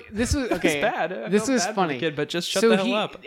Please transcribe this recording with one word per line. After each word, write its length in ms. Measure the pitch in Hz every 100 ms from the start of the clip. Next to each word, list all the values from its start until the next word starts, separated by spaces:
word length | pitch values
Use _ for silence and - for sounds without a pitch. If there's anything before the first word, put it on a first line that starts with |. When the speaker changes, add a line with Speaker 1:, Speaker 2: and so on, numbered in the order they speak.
| -
Speaker 1:
this 240 | 208 240
was, 120 | 285 254
Speaker 2:
<laughs> 60 |
It's 20 |
Speaker 1:
okay. 260 | 175 - 147
Speaker 2:
bad. 320 | 190 277 170
I 160 | 185 160
Speaker 1:
This 140 | 202
Speaker 2:
felt 80 | 226
Speaker 1:
was 100 | 254 185
Speaker 2:
bad 20 |
for 140 | 214
the 60 | 175
Speaker 1:
funny. 120 | 131
Speaker 2:
kid, 160 | 160 147
but 140 | 147
just 200 | 170 175
shut 120 | 196
Speaker 1:
So 80 | 226
Speaker 2:
the 80 | 214
hell 80 | 196
Speaker 1:
he, 80 |
Speaker 2:
up. 240 | 214 185 -